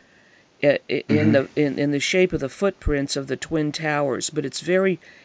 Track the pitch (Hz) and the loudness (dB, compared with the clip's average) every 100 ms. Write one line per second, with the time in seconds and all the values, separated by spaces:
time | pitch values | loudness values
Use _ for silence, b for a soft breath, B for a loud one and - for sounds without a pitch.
0 | b b b b b _ 143 139 - 143 | b b b b b _ 2 2 0 -4
1 | - 147 151 135 135 - 147 - 143 143 | 0 2 4 4 2 0 0 0 0 0
2 | - 185 185 156 135 - 196 185 - 143 | 0 2 2 0 -6 -4 -4 -2 -2 -2
3 | 139 147 135 131 - 160 151 147 156 147 | -2 -4 -4 -6 -4 -2 -2 -4 -4 -2
4 | 143 107 - 151 - - 147 185 190 175 | -2 -2 -4 -4 -6 -6 0 2 2 0
5 | b b | b b